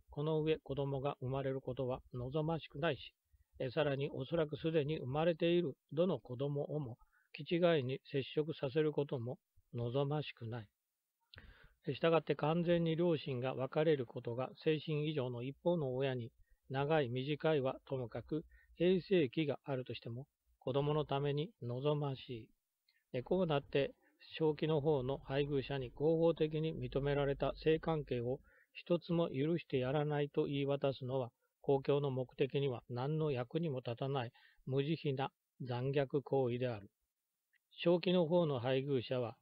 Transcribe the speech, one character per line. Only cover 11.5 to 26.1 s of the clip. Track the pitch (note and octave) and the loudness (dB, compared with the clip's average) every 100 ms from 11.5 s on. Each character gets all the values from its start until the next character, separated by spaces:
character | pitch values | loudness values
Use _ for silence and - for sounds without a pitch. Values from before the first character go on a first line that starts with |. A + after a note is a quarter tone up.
| - - _ D#3+ | -20 -20 _ -8
し | B2+ | 0
た | E3 | 2
が | E3 | 2
っ | |
て | - C#3+ | 2 0
完 | D3 E3+ | 2 2
全 | E3+ E3+ | 2 2
に | E3 | 2
両 | D#3+ F3 D#3 | 2 2 0
親 | D3+ B2 | -2 -4
が | C3 | -4
別 | C3 C3 D#3 | -2 -2 0
れ | D#3+ C#3+ | 2 2
る | |
こ | A#2+ B2+ | 0 -8
と | A#2+ | -6
が | A#2 B2+ - | -4 -6 -4
精 | D#3+ D#3 | 0 0
神 | D#3+ D3+ D#3 | 0 -2 -2
異 | |
常 | D3+ B2+ | -2 -2
の | A#2+ | -4
一 | B2+ - | -8 -4
方 | E3+ F3 | 0 0
の | C3+ | 0
親 | B2+ C3+ | 0 0
に | B2+ A2+ - _ _ - | -2 -6 -12 _ _ -6
長 | C3+ C#3+ D#3+ | -2 2 2
い | A#2+ | 2
短 | B2+ C3+ D3 D#3+ | 0 -2 0 2
い | D3+ | 2
は | C3 D4 - | 2 -2 -6
と | C3 | -6
も | A#2+ | -4
か | A#2+ | -8
く、 | - D#3 - - _ - | -6 -6 -6 -18 _ 0
変 | F3 F#3 | 2 2
声 | - F#3 C3 | 4 2 2
期 | D#3+ D3 | 0 -2
が | - | -2
あ | - | -4
る | C3 | -4
と | B2+ | -4
し | A#2 | -8
て | B2+ | -8
も、 | A#2 C#3 _ _ _ | -10 -12 _ _ _
子 | C3 | -2
供 | C#3 C#3+ | 0 2
の | D3+ | 0
た | C#3 C#3 | 0 0
め | C#3+ | 0
に | C#3+ F#3 - | -2 -4 -8
望 | A#2+ B2 D3 D3+ | -8 -2 0 0
ま | C#3+ | 0
し | B2+ - | -4 -8
い。 | A#2 - _ _ _ _ _ _ | -12 -14 _ _ _ _ _ _
で、 | B2+ | -6
こ | - F#3 | 0 2
う | F3 | 4
な | C#3+ | 2
っ | |
て、 | - C#3+ C3+ - _ _ - - | 2 0 0 -4 _ _ -12 0
正 | D#3 | 0
気 | D3+ D#3 | 2 2
の | D#3 | 2
方 | D3 C#3+ | 2 2
の | B2+ C3+ | 0 -4
配 | - C3+ C#3+ | -2 -2 0
偶 | C#3+ | 0
者 | B2+ C#3 | -2 -4
に | B2 | -6
合 | - D3+ | 0 2